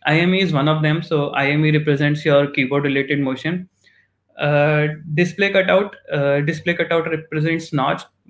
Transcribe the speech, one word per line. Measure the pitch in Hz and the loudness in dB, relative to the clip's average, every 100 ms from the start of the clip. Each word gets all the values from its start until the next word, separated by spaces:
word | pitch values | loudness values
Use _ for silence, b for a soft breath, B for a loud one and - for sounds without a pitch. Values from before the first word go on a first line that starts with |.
| 147 | 0
I | 160 | 2
M | 175 | 2
E | 185 | 2
is | 185 | 0
one | 147 151 | 2 2
of | 156 | 2
them. | 151 160 | 0 -2
So | 156 151 143 139 139 | -2 -2 -2 -2 0
I | |
M | 147 156 | 2 2
E | 151 | 2
represents | 151 139 147 147 156 | 2 0 0 0 2
your | 143 143 | 4 4
keyboard | 143 127 139 | 0 0 0
related | 143 139 135 143 | 0 0 -2 -2
motion. | 135 127 156 180 185 b b b b _ _ - | -2 -4 -4 -6 -8 b b b b _ _ -6
Uh, | 147 147 151 151 151 - 156 | 0 2 2 2 0 -4 -4
display | 151 180 - 196 | 0 0 0 0
cutout, | 196 185 190 208 - - | 2 2 2 0 -6 -6
uh, | 147 139 143 | -2 0 0
display | 147 156 175 170 | 0 -2 -2 -2
cutout | 165 165 160 | 0 -2 -2
represents | 156 156 156 160 165 160 | -6 -6 -4 -2 -2 -4
notch, | 147 139 175 - _ | -2 -2 -4 -8 _